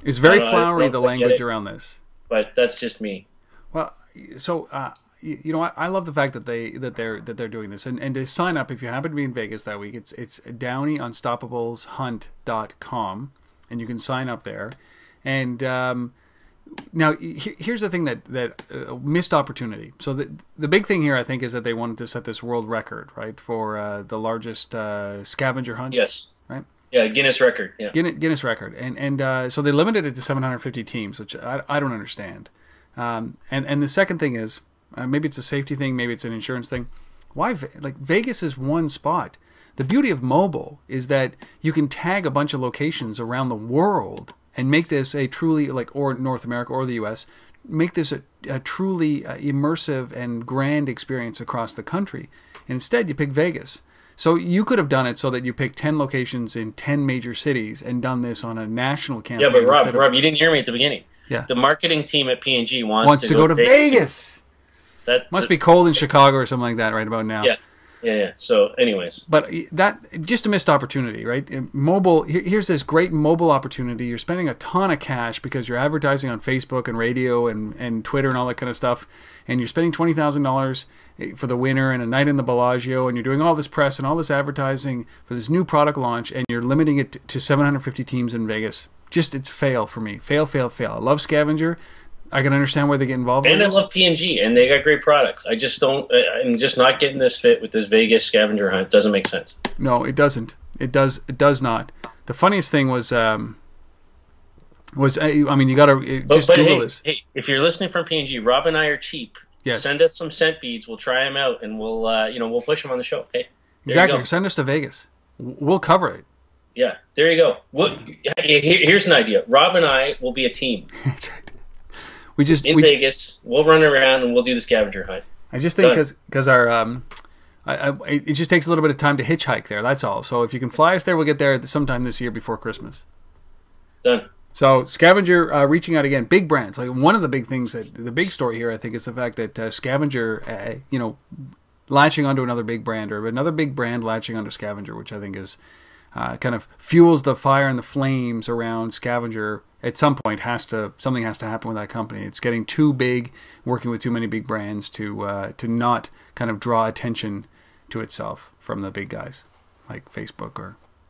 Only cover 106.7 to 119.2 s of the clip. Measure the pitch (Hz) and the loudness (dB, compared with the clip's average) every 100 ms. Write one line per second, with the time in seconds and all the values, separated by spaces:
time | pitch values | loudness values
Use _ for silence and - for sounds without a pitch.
106.7 | 185 117 - 156 139 - 135 131 135 165 | 4 0 -6 -6 -6 -8 -6 -2 2 2
107.7 | - 185 175 160 160 135 127 110 135 160 | 0 -2 -4 -2 -4 -4 -2 2 2 2
108.7 | 160 151 147 - 151 113 - _ _ 127 | 2 0 -2 -6 -12 -14 -18 _ _ -4
109.7 | 113 143 147 165 - 160 - 160 160 123 | -2 0 4 4 2 -6 0 0 0 -8
110.7 | 117 117 110 139 127 135 139 131 110 107 | -10 -12 -8 -2 0 0 0 -2 -2 -8
111.7 | 110 110 113 113 110 110 123 113 120 151 | -8 -6 -2 0 0 0 -2 -4 -2 -2
112.7 | 151 139 127 - 139 - 123 - _ _ | -4 -4 -6 -4 -8 -6 -6 -8 _ _
113.7 | _ 131 156 180 131 123 170 190 - 135 | _ 2 4 6 4 0 -2 0 -2 0
114.7 | 151 131 - - _ _ - 120 - 147 | -2 -4 -10 -18 _ _ -14 -14 -4 2
115.7 | 185 - 185 147 87 - _ _ _ _ | 2 4 4 2 -6 -16 _ _ _ _
116.7 | 120 120 - _ 143 160 165 147 - _ | 0 0 -2 _ 2 4 6 4 2 _
117.7 | 139 196 - - - - - 156 147 151 | 0 0 -2 -14 -10 -6 0 4 4 6
118.7 | 185 147 196 185 143 | 4 6 6 6 4